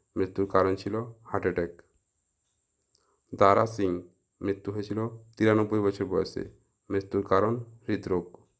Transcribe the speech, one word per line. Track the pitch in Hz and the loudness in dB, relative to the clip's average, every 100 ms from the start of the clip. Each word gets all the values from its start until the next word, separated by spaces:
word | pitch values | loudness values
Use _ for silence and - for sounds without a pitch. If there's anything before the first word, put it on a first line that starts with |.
| _ - | _ -4
মৃত্যুর | 95 - 98 | -4 -2 0
কারণ | 95 95 95 | 2 2 0
ছিল | - 110 117 - | -4 -6 -8 -14
হার্ট | - 98 95 | -8 -4 -2
অ্যাটাক। | 90 87 - _ _ _ _ _ _ _ _ _ _ _ - _ _ _ | -2 -4 -6 _ _ _ _ _ _ _ _ _ _ _ -20 _ _ _
দারা | 113 101 101 113 | 4 6 6 2
সিং, | 113 98 87 - _ _ _ | 0 -2 -2 -8 _ _ _
মৃত্যু | 95 98 - | -4 -4 -6
হয়েছিল | 104 101 104 113 117 - | -8 -6 -6 -6 -8 -16
তিরানব্বই | - 110 107 107 107 | 0 2 4 2 0
বছর | 101 98 95 | 0 -2 -2
বয়সে, | 90 87 - 92 - _ _ - | 0 0 -2 -10 -12 _ _ -4
মৃত্যুর | 98 98 98 98 | -4 -2 -2 2
কারণ | 95 107 120 120 - | 4 4 0 -6 -12
হৃদরোগ। | - 101 - 90 85 - _ _ | -4 -4 0 -2 -2 -12 _ _